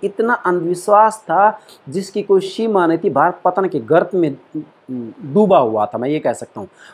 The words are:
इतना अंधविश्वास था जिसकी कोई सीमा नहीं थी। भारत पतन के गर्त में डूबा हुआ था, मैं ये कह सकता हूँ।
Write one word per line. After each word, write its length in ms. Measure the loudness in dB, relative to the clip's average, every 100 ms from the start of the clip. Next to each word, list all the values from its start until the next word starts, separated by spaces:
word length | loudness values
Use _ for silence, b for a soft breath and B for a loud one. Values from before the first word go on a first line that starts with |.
इतना 300 | -6 -2 -2
अंधविश्वास 880 | -2 -2 -2 -2 -4 2 4 4 0
था 360 | -2 2 2 0 B B -10
जिसकी 340 | -8 -6 -6
कोई 180 | 0 0
सीमा 460 | 0 -4 -2 2 2
नहीं 120 | 0
थी। 120 | 0
भारत 300 | 2 0 0
पतन 240 | -2 0 -2
के 120 | -2
गर्त 300 | 0 2 2
में 220 | 0 -2 -4 _ -12 -12 _ -12 -10 -10 -14 -4
डूबा 260 | 2 4 4
हुआ 280 | 4 0 -2
था, 120 | -4
मैं 100 | -4
ये 100 | -2
कह 140 | -2
सकता 280 | -4 -8 -14
हूँ। 80 | -16 B B